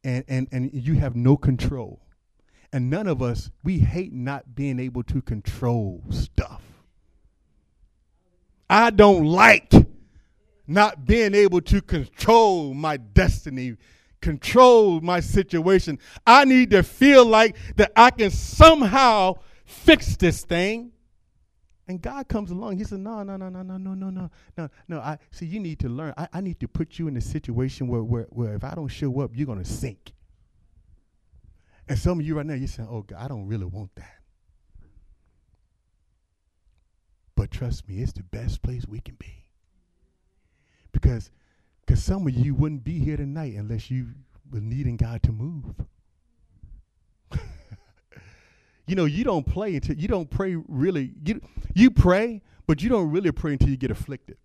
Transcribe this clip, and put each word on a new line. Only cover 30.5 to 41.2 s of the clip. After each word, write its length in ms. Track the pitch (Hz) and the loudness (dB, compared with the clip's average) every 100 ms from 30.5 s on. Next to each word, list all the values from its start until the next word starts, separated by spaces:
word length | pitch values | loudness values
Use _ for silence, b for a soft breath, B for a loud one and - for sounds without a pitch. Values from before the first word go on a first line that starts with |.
| _ _ _ _ _ _ _ _ _ _ _ _ _ - | _ _ _ _ _ _ _ _ _ _ _ _ _ -8
And 100 | 131 | -4
some 200 | 180 175 | -2 -2
of 60 | 151 | -4
you 100 | 156 | -6
right 100 | 147 | -6
now, 80 | |
you're 140 | 135 131 | -8 -8
saying, 200 | - 110 | -10 -12
"Oh, 120 | 117 | -14
God, 200 | 98 92 | -14 -18
I 60 | 131 | -14
don't 200 | 123 98 | -12 -10
really 180 | 110 90 | -10 -10
want 280 | 95 98 - | -12 -16 -20
that." 260 | - _ _ _ _ _ _ - - _ _ _ _ _ _ _ _ _ _ _ _ _ _ _ _ _ _ _ _ _ _ _ _ - | -20 _ _ _ _ _ _ -20 -20 _ _ _ _ _ _ _ _ _ _ _ _ _ _ _ _ _ _ _ _ _ _ _ _ -6
But 160 | 104 | -6
trust 380 | - 123 - - | -8 -8 -10 -10
me, 120 | 95 | -8
it's 120 | 95 | -8
the 100 | - | -10
best 380 | 90 107 123 - | -16 -10 -8 -8
place 240 | - 123 104 | -8 -10 -12
we 120 | 110 | -16
can 160 | - 123 | -18 -20
be. 300 | - - _ _ _ _ _ _ _ _ _ _ _ _ _ _ _ | -20 -20 _ _ _ _ _ _ _ _ _ _ _ _ _ _ _
Because 400 | - - 117 | -2 0 -2